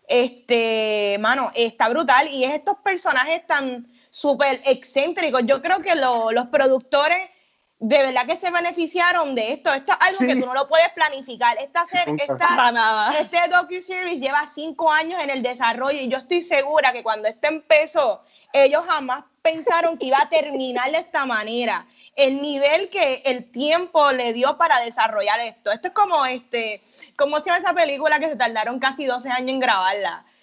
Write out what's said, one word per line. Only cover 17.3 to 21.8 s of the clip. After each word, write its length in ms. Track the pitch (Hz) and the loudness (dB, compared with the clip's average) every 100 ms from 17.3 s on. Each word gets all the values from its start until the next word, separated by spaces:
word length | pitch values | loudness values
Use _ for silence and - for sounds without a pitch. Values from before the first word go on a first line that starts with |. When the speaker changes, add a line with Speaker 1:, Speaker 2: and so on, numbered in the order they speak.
| 220 294 | -2 -2
Speaker 1:
empezó, 720 | 311 - 302 311 330 247 - _ _ _ | -2 2 2 4 0 0 -2 _ _ _
ellos 300 | 277 277 302 349 | 4 4 4 0
jamás 380 | 311 262 269 - _ | -2 -2 -6 -10 _
pensaron 560 | 320 320 311 339 339 330 | -2 -2 0 2 0 -2
que 80 | 262 | 2
iba 100 | 269 | 2
a 80 | 294 | 4
terminar 600 | 320 294 269 262 247 262 | 0 0 -4 -4 -2 -2
de 80 | 320 | -2
esta 260 | 349 311 269 | -2 -4 -2
manera. 600 | 220 214 240 233 180 | -2 -4 -4 -2 -4